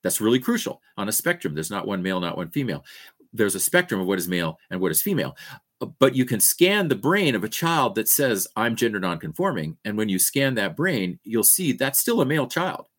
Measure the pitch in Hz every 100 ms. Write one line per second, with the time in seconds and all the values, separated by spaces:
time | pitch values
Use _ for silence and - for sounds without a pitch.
0 | 92 - 107 127 127 - - - _ -
1 | 101 - 165 170 98 76 80 101 85 98
2 | 92 92 87 82 85 143 127 73 - -
3 | - _ _ 110 104 95 - 180 180 98
4 | 92 95 85 90 82 80 _ 92 92 80
5 | - 170 69 - - - _ _ - -
6 | 139 131 127 113 - - 180 208 175 110
7 | 131 208 170 110 107 - 165 165 117 101
8 | 110 - 139 104 - - 117 113 117 104
9 | 92 82 82 - 190 120 78 80 107 107
10 | 107 92 - 143 139 120 98 82 180 139
11 | 90 87 - 113 101 - 165 - 135 -
12 | - 233 131 156 127 - 180 - -